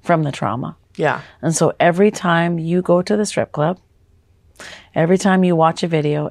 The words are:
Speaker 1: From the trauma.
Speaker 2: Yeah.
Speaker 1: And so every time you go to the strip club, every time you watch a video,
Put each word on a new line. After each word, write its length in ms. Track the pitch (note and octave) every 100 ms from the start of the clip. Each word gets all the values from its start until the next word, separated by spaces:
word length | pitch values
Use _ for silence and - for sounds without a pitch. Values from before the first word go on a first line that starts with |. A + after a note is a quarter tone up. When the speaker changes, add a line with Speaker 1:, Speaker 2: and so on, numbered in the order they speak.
Speaker 1:
From 200 | - E3+
the 80 | D3
trauma. 460 | - A#2+ A2 D#3+ - _
Speaker 2:
Yeah. 280 | - D3+ B2 - -
Speaker 1:
And 100 | D#3+
so 200 | D#3+ D#3+ -
every 320 | E3 F3 G#3
time 480 | - F3 E3 E3+ E3+
you 200 | D#3+ F3+
go 220 | F3+ F3
to 140 | F3+ G#3
the 100 | G#3
strip 240 | - A2+
club, 300 | - D3+ F#3 _ _ _ _ _ _ _ _ - - -
every 220 | - E3 F#3
time 280 | G3 F#3
you 100 | F3+
watch 300 | E3+ D#3+ -
a 20 | F3
video, 420 | D#3+ D3 D3 D3+